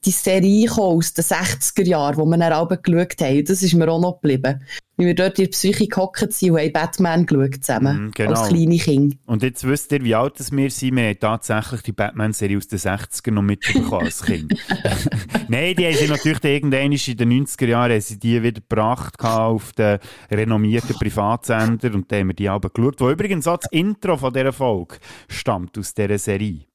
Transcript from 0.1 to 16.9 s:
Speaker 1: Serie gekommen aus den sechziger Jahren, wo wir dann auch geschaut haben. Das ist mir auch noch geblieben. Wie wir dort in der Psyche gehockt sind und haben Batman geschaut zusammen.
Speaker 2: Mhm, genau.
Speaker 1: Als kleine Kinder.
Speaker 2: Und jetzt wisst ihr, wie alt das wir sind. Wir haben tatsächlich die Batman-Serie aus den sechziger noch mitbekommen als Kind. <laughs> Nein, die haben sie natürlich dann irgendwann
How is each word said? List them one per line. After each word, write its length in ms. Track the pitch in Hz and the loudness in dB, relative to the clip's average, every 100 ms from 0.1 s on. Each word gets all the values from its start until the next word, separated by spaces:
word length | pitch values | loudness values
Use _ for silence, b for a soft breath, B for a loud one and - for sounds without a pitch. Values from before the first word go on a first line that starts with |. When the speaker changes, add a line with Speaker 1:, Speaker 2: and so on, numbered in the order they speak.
Speaker 1:
Serie 560 | - - 190 190 208 226 | -2 2 4 4 4 4
gekommen 300 | 226 196 165 | 2 2 2
aus 140 | 170 | 0
den 120 | - | -2
sechziger 580 | 165 170 180 - - - | -2 0 -2 -2 -2 0
Jahren, 340 | 180 165 143 143 | 2 2 2 2
wo 60 | |
wir 120 | 156 170 | 2 4
dann 140 | 165 | 2
auch 160 | 156 170 | 2 0
geschaut 520 | 185 - 170 180 - | -2 2 2 0 -2
haben. 240 | 143 139 | 2 2
Das 200 | 147 190 | 2 0
ist 100 | 185 | 4
mir 140 | 170 160 | 4 4
auch 100 | 165 | 2
noch 200 | 180 175 | 0 0
geblieben. 440 | 156 131 131 135 B B _ - | 0 0 0 -4 B B _ 0
Wie 100 | 175 | 0
wir 80 | |
dort 260 | 175 185 190 | 2 0 2
in 60 | 190 | 0
der 40 | |
Psyche 380 | - 190 202 208 | 0 0 0 0
gehockt 440 | - 190 - 220 | 0 -2 -2 -4
sind 200 | - 185 | 0 2
und 80 | 165 | 2
haben 120 | 156 | 2
Batman 540 | 156 165 - 175 165 170 | 0 -4 0 2 2 2
geschaut 380 | 143 135 135 | 2 2 -2
zusammen. 400 | - 117 135 101 107 | -4 0 2 0 -4
Speaker 2:
Mhm, 40 | |
genau. 180 | 107 110 113 | -2 0 2
Speaker 1:
Als 80 | 110 | 2
kleine 280 | 170 165 170 | 4 4 2
Kinder. 380 | - 139 143 139 - | 2 2 2 0 -4
Speaker 2:
Und 160 | 110 | -2
jetzt 220 | 127 123 127 | -2 -2 -2
wisst 240 | 143 - | -2 0
ihr, 140 | 143 | -2
wie 100 | 123 | 2
alt 240 | 110 127 - | 0 0 -4
das 140 | - | -6
wir 180 | 139 135 | -2 -2
sind. 240 | - 131 | -2 -2
Wir 140 | 127 113 | 0 0
haben 100 | 101 | 0
tatsächlich 640 | 107 113 - 110 110 117 | -2 -2 -2 -4 -4 -8
die 100 | - | -8
Batman-Serie 640 | 104 101 - 107 107 101 101 | -4 -4 -2 -4 -2 -2 -2
aus 120 | - | -4
den 100 | 101 | -6
sechziger 540 | 95 101 - - - | -4 -4 -6 -8 -2
noch 100 | 107 | 0
mitbekommen 600 | 101 101 - 269 - 98 | 0 0 0 -2 0 -2
als 180 | - - | -4 -4
Kind. 320 | - - 107 - - 190 - - | -4 -2 -2 -6 -4 -4 -2 -2
<laughs> 460 | - 117 - - - | -2 -4 -4 -6 -2
Nein, 260 | 120 170 180 | 0 0 0
die 80 | 175 | 2
haben 100 | 147 | 2
sie 100 | 151 | 2
natürlich 300 | 147 156 151 | 2 0 0
dann 120 | 156 | 0
irgendwann 400 | 143 139 135 139 | 0 2 0 2